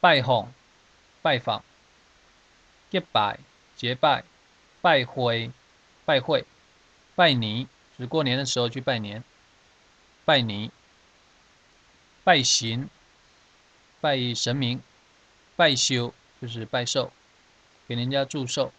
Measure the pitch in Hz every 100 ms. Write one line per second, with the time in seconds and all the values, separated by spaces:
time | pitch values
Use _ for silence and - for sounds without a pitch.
0 | 180 151 117 123 104 - _ _ _ _
1 | _ _ 165 135 - 107 - _ _ _
2 | _ _ _ _ _ _ _ _ _ 190
3 | - 113 104 - - _ _ - 120 127
4 | 151 127 - _ _ _ _ _ 180 151
5 | 123 - 123 117 113 - _ _ _ _
6 | - 143 123 139 - _ _ _ _ _
7 | _ - 175 131 110 110 131 _ _ _
8 | 123 160 139 127 135 - 120 127 127 123
9 | 104 104 127 _ _ _ _ _ _ _
10 | _ _ - 147 117 101 107 _ _ _
11 | _ _ _ _ _ _ _ _ _ _
12 | _ _ - 165 123 - 117 113 139 _
13 | _ _ _ _ _ _ _ _ _ _
14 | 151 139 123 117 - 135 123 127 - _
15 | _ _ _ _ _ - 165 127 - 127
16 | 120 - _ _ 123 113 113 127 120 139
17 | 123 _ _ _ _ _ _ _ _ 120
18 | 123 139 135 151 127 - 131